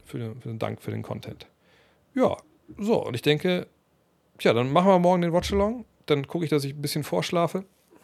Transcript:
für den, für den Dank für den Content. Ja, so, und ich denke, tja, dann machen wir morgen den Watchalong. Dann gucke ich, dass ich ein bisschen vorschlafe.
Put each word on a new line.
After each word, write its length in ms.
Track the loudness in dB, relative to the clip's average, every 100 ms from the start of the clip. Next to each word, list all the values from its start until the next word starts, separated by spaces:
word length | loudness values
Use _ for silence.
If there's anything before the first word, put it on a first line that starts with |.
für 140 | -12 -10
den, 240 | -8 -10
für 80 | -10
den 100 | -6
Dank 220 | -6 -6
für 80 | -8
den 120 | -8
Content. 440 | -8 -10 -12 -16 -20 _ _ _ _ _ _ 0
Ja, 220 | 0 0 -10 _ -18 -6
so, 260 | -2 0 -2
und 80 |
ich 80 | -2
denke, 460 | 0 2 0 -2 -4 _ _ _ _ _ _ 0
tja, 140 | 2
dann 180 | 4 4
machen 160 | 4 6
wir 120 | 6
morgen 220 | 4 2
den 100 | 2
Watchalong. 540 | 0 0 0 0 -2 -12 _ 0
Dann 220 | 0 0
gucke 160 | -4
ich, 60 | 0
dass 160 | 0 0
ich 80 |
ein 80 | -6
bisschen 240 | -4 -4 -2
vorschlafe. 580 | -2 0 0 0 -2 -10 _ _ -20